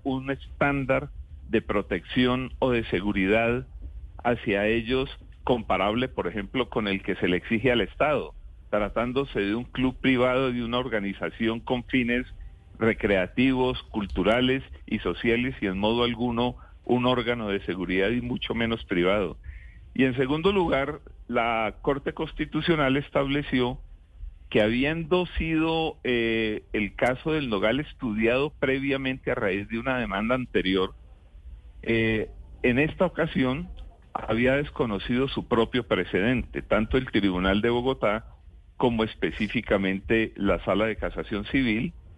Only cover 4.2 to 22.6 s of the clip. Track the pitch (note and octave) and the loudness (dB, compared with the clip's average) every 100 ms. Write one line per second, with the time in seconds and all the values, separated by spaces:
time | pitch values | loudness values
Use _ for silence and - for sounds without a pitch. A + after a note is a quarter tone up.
4.2 | A#2+ A#2+ - G2 G#2 A2+ A2+ B2+ C3+ - | -2 -2 0 2 2 0 0 -2 -2 -8
5.2 | - - - B2 G#2+ F#2 G2 A2+ B2+ - | -18 -8 -2 0 2 2 2 2 -2 -2
6.2 | F2+ E2+ G2 C3 A#2+ C3 G#2 F#2+ - F2+ | -4 -4 -4 -4 -2 -2 0 -2 -2 -2
7.2 | F#2+ F2 - A2+ B2+ A#2+ F#2+ - C#3+ C#3 | 0 0 0 0 2 2 0 0 0 0
8.2 | D#2 - - - - G#2 G#2 - A#2+ B2+ | -4 -12 -18 -20 -4 -2 0 -2 -2 -2
9.2 | C#3 B2 G2+ A2 B2 - C3 B2+ C3+ B2+ | -2 -2 0 0 -4 0 0 2 2 4
10.2 | B2+ B2+ C3 A#2+ A#2 B2 B2+ A2 G2 F#2+ | 4 2 0 0 -2 -2 -2 -2 -2 -4
11.2 | F2 - A2+ A#2 - B2+ - C3 A#2+ A#2+ | -6 -2 0 0 -2 -4 0 0 2 0
12.2 | B2+ - - - - - A2+ G2+ G#2+ G2 | -4 -10 -16 -18 -18 -2 0 2 2 2
13.2 | F2+ - C3 C3 B2+ B2 - B2+ G2 - | 0 2 2 4 0 -2 -6 -6 -4 0
14.2 | F#2 A#2+ B2+ C3 - - - A2 F#2+ F2 | 2 4 2 0 -4 -14 -6 -4 -2 -2
15.2 | A#2 A#2 B2 B2 G2+ F#2 G#2 A#2 A#2+ A2+ | 0 2 0 -2 -2 0 2 2 0 0
16.2 | B2 A#2 B2 A#2+ - - - B2 B2 B2+ | -2 0 -2 -2 -14 -12 0 2 4 2
17.2 | A2+ A#2+ G#2+ G2 - F#2 F2+ F#2 F#2+ B2 | 0 -2 0 -2 -2 -4 0 2 2 0
18.2 | A#2+ B2 - A2+ A#2 A2+ - F#2 F2 G#2 | -2 -4 -4 -2 -2 -2 -2 2 2 2
19.2 | F2+ - - - - - - - C3 B2 | 0 -6 -14 -16 -16 -20 -10 0 2 2
20.2 | C3 D3+ F3 G3+ E3+ C#3 C#3 D3+ - - | 0 0 2 2 2 0 -2 -6 -12 -18
21.2 | - A#2+ A#2 A2+ A2 - - C#3 - D3+ | -4 0 2 2 0 -2 -2 -2 -2 -6
22.2 | D#3+ - D3 E3+ | -6 -4 -4 -2